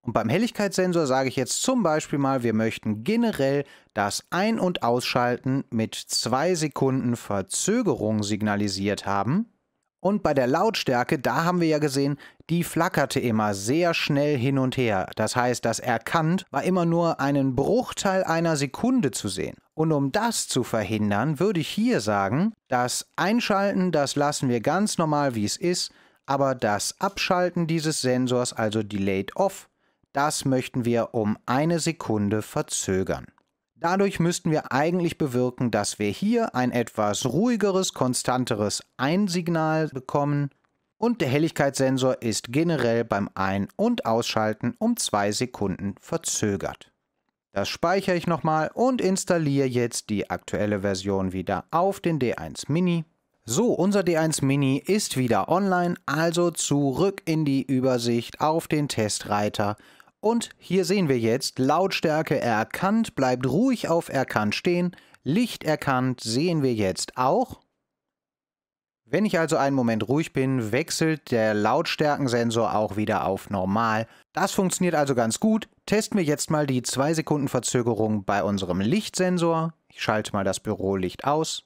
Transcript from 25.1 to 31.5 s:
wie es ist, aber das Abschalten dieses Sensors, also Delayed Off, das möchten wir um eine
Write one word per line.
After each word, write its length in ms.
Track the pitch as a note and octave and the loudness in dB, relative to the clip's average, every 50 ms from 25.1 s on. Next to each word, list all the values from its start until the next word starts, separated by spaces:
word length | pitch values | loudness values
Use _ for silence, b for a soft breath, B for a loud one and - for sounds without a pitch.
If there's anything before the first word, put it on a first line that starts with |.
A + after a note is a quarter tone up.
| D3+ D3 D3 C#3 A#2+ | 2 2 2 0 0
wie 100 | A2 G#2 | 0 -2
es 120 | G#2 - | -2 -2
ist, 340 | - - F3 F3+ F3 - b b b b b b b b | -2 -2 -2 0 0 -4 b b b b b b b b
aber 300 | - C#3 C#3 C#3 C3+ C3 | -2 0 2 2 2 0
das 400 | A#2+ - G#2+ G#2 G2 - - - _ | 0 0 0 0 0 -2 -6 -6 _
Abschalten 680 | - G3 G3 - - - F#3+ F3+ F3+ F3+ F3 F3 E3+ | -4 -4 -2 -4 -2 0 2 2 2 0 0 -2 -2
dieses 320 | D#3 E3 E3 D3 D#3+ D3+ - | 0 0 0 0 -2 -2 0
Sensors, 540 | - B2+ B2+ B2+ C3 B2 B2+ B2 B2 - - | 0 0 2 2 2 2 2 0 0 -2 -2
also 280 | - A2+ A2 G2+ A2 | -2 -2 0 0 -2
Delayed 540 | A2 G2+ G#2 G2 G2 G2 F#2+ F#2+ G2 - - | -2 -2 -2 -2 0 0 0 0 -2 -4 -2
Off, 320 | - G3 F#3+ - - - _ _ _ _ _ _ _ _ _ _ | 0 0 0 0 -6 -18 _ _ _ _ _ _ _ _ _ _
das 300 | C#3 C#3+ D3+ D3+ - - | 0 0 0 0 -2 -2
möchten 420 | C#3 C3 C3 A#2+ - - C3 A2+ | 0 0 0 -2 -2 -6 -2 0
wir 280 | A#2+ A#2 A#2 A2+ - - | 2 2 0 0 0 -2
um 240 | A#2+ G#2+ G#2 G#2+ - _ | -2 0 0 -2 -2 _
eine 340 | - | -2